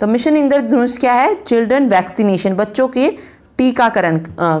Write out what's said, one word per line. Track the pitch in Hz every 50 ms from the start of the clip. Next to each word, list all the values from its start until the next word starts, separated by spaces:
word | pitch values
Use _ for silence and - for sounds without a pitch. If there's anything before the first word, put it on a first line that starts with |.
तो | 208
मिशन | 208 220 240 240 311 302
इंद्रधनुष | 302 285 277 285 277 247 226 247 254 240 247 240 -
क्या | - 247
है? | 247 247 269 339 427 359
चिल्ड्रन | - - 240 233 233 208 254 277 277 247
वैक्सीनेशन, | 208 185 180 - - - 214 202 190 180 - 196 185
बच्चों | 180 214 208 208 - 262 262
के | 262 247 262 370 - - - - - - _ _ _ -
टीकाकरण, | 254 254 247 247 240 226 226 208 180 170 160 160
अ, | 160 - - - 175 170 160 156